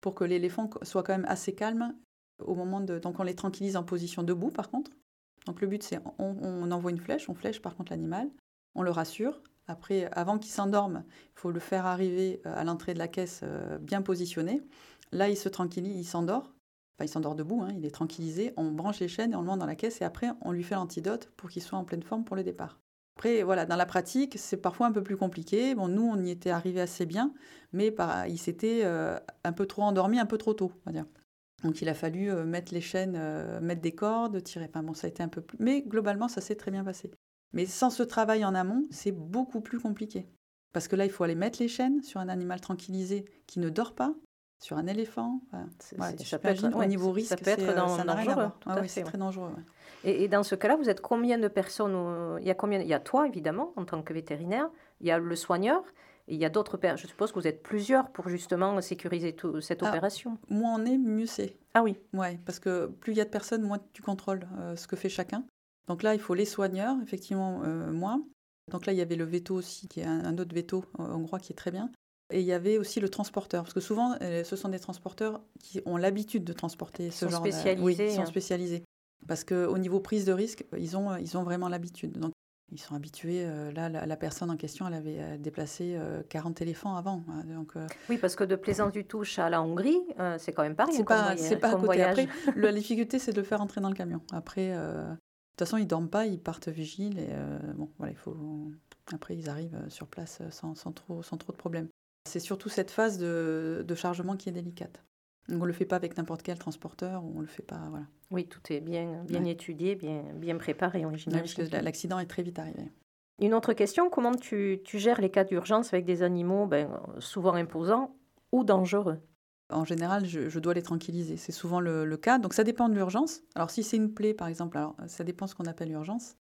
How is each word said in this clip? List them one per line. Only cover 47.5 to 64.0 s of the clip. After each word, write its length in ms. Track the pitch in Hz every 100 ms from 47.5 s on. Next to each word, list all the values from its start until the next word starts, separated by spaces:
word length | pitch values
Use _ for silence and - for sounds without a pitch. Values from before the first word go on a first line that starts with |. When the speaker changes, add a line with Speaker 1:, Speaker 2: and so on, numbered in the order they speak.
Speaker 2:
être 100 | 202
Speaker 1:
c'est, 80 | 190
euh, 40 |
Speaker 2:
dan-, 140 | 180 180
Speaker 1:
ça 160 | 175
n'a 100 | 180
rien 80 | 170
à 40 | 226
Speaker 2:
dangereux, 80 | 285
Speaker 1:
voir. 140 | 208 -
Speaker 2:
tout 80 | -
Speaker 1:
Ah 40 |
Speaker 2:
à 20 | 190
Speaker 1:
oui, 60 |
Speaker 2:
fait, 60 | 190
Speaker 1:
c'est 120 | 202
Speaker 2:
ouais. 60 | 165
Speaker 1:
très 100 | 185
dangereux, 300 | 190 190 180
ouais. 140 | 160 165 _ - -
Speaker 2:
Et, 200 | 196 196
et 40 | 202
dans 140 | 202
ce 100 | 202
cas-là, 220 | 190 208 302
vous 120 | 262
êtes 120 | 190
combien 380 | - 233 240 233
de 100 | 214
personnes 460 | 202 190 - 208
au, 440 | 185 175 170 170 165
il 80 | 180
y 40 |
a 40 |
combien, 240 | 190 208 202
il 60 | 165
y 80 |
a 60 | 147
toi, 260 | - 262 294
évidemment, 460 | 190 156 170 320 277
en 80 |
tant 160 | 175 165
que 100 | 156
vétérinaire, 560 | 160 160 147 170 214 311 320 - _
il 80 | 170
y 20 |
a 80 | 165
le 160 | 170 170
soigneur, 460 | - 175 202 330 - - - - -
et 60 |
il 60 | 156
y 40 |
a 60 | 156
d'autres 260 | 160 208 -
per-, 180 | 180 147
je 100 | -
suppose 240 | - 214
que 80 | -
vous 60 | 165
êtes 140 | 151
plusieurs 460 | - 214 208 262 262
pour 160 | - 180
justement 520 | 175 170 175 190 202
sécuriser 520 | 190 175 175 175 165
tout, 260 | 165 175 151
cette 220 | 156 170
Speaker 1:
Ah, 60 | 196
Speaker 2:
opération. 500 | 170 190 202 247 226 -
Speaker 1:
moins 320 | 208 226 226
on 40 |
est, 140 | 226 262
mieux 280 | 247 214 226
c'est. 300 | - 202 - _
Speaker 2:
Ah 80 | 226
oui. 160 | 226 196 -
Speaker 1:
Ouais, 260 | 190 185 175
parce 160 | 175 180
que 260 | - 180 170
plus 260 | 190 -
il 40 | 214
y 40 |
a 40 |
de 60 | 208
personnes, 320 | 208 - 226
moins 180 | 208 202 208
tu 100 | -